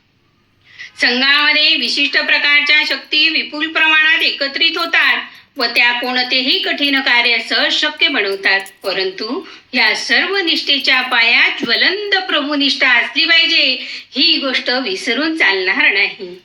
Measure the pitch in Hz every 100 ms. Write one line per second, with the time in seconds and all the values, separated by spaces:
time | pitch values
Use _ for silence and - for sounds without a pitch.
0 | _ _ _ _ _ _ _ - - -
1 | 262 247 269 285 294 302 311 311 240 -
2 | 285 302 285 302 285 285 285 302 302 277
3 | - 302 320 311 233 294 320 320 311 311
4 | 311 320 311 - 277 - 330 330 339 339
5 | 285 - - - - - 240 247 240 240
6 | 247 254 247 262 262 381 370 285 285 269
7 | 269 233 233 233 - - 302 302 302 302
8 | 330 262 202 196 202 190 - - 202 185
9 | 190 185 220 311 - - _ 254 220 -
10 | - 247 349 392 339 302 - 277 285 262
11 | 254 247 226 247 339 370 - 220 269 381
12 | 415 392 370 320 277 294 277 262 277 240
13 | 226 285 320 339 330 320 285 254 - -
14 | - 247 330 311 277 247 254 247 247 190
15 | - 254 320 320 214 190 185 196 302 202
16 | 196 - 180 185